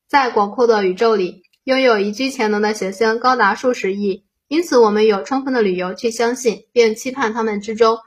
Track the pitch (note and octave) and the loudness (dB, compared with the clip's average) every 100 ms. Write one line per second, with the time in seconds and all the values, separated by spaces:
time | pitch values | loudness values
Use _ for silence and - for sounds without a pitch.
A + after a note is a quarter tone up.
0 | - C#4+ B3+ A3+ G3+ G#3 A#3 G#3+ F#3+ F#3 | -2 0 2 0 -2 0 2 2 2 2
1 | A#3 G#3+ F3+ - _ _ - C4 C4 G#3+ | 2 2 -2 -8 _ _ -2 2 4 2
2 | G3+ G#3 C4+ C4 G#3+ G#3 G#3+ G#3+ F#3+ G3 | 0 -2 -4 -2 -2 0 -2 -2 -6 -2
3 | A3+ A3+ C4 B3+ G3+ A3 B3+ B3 F#3+ G3 | 0 2 0 2 2 2 -2 -2 -4 -2
4 | G3+ F#3+ _ _ - D4+ F4 B3+ A3 G#3 | -4 -4 _ _ -6 -4 2 4 4 4
5 | A3 G3 - C4+ C4+ B3+ G3+ F3+ F3+ - | 2 2 -2 -4 -2 0 0 0 -4 -4
6 | A#3 A3+ A#3 B3 A#3+ F#3+ _ B3 A3+ A3 | -6 -2 -2 0 -4 -4 _ 2 2 2
7 | C4 B3+ A3+ A#3 A3 G3+ G3+ A3 A3+ A3+ | -8 -4 -4 -2 -4 -4 -6 2 2 2